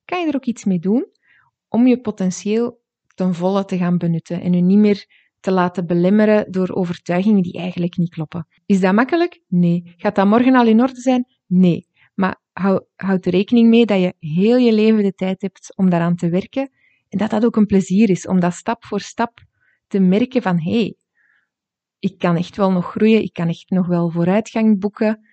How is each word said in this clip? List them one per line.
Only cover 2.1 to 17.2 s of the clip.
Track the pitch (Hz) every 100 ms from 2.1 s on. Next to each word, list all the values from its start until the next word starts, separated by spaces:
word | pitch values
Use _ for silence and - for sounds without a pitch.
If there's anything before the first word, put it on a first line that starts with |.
| - 185 - 208 220 240 - _ _ _
ten | _ 185
volle | 170 180 196
te | 196 180
gaan | 175 175
benutten | 170 165 - 170
en | 175
je | 175
niet | 180 202
meer | 208 202 - _ _ _
te | -
laten | 185 180 185 170
belemmeren | 175 185 208 214 214 -
door | 185 185
overtuigingen | - 175 175 - 175 208 202
die | 175 175
eigenlijk | 180 175 175 -
niet | 170
kloppen. | - 151 170 - _ -
Is | 196
dat | 208
makkelijk? | 208 254 339 339 - _
Nee. | 175 175 175 175 _
Gaat | 208
dat | 202 202
morgen | 226 254
al | 254 233
in | 220
orde | 262 247
zijn? | 254 254 - _ _
Nee. | 180 180 160 - _ _
Maar | - 185 - _
hou, | - 196 190 _ _
houd | 190 190 180
er |
rekening | 202 208 240 233
mee | 226 220
dat | 196
je | 180 -
heel | 151 165 208 247
je | 240
leven | 214 220 220
de | 196
tijd | - 190 190
hebt | 190 _ - -
om | 185
daaraan | 170 170 175
te | 170
werken | 180 208 269 269 _ _ _ _
en |
dat | 190